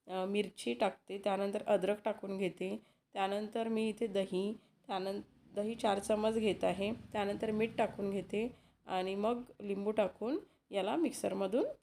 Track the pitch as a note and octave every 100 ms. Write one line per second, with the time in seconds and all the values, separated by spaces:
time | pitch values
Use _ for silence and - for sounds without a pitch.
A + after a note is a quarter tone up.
0 | - F#3 F#3+ G#3 F#3+ - A#3+ A#3+ G3+ -
1 | - G3 G3+ F#3+ G3 G#3 - G3+ F#3 G#3
2 | A3 G3+ G3 G3 F#3 F3+ F#3+ G#3+ - _
3 | _ G3+ G3 G3+ G#3+ A3+ A3+ A3 A3 G#3
4 | A3+ F#3+ F#3+ F#3 G3+ A3 _ _ - F#3+
5 | F#3+ G3+ - - - G3+ G#3+ A3 A3 G3
6 | G3 G#3+ A3 A3 G#3+ F3 F#3 F3+ G3 A#3
7 | - G#3+ G3+ G#3 A3+ G#3+ A3+ A#3 G#3+ -
8 | G3+ G3 F3+ G#3 A#3+ - _ _ - F#3
9 | F#3 G3 G#3+ A#3+ B3 - G3+ G3 G3+ G#3+
10 | F#3 - A3 F4 - _ - G3 F#3+ D4
11 | D#4 - G3+ F#3+ F#3+ A#3+ C5 -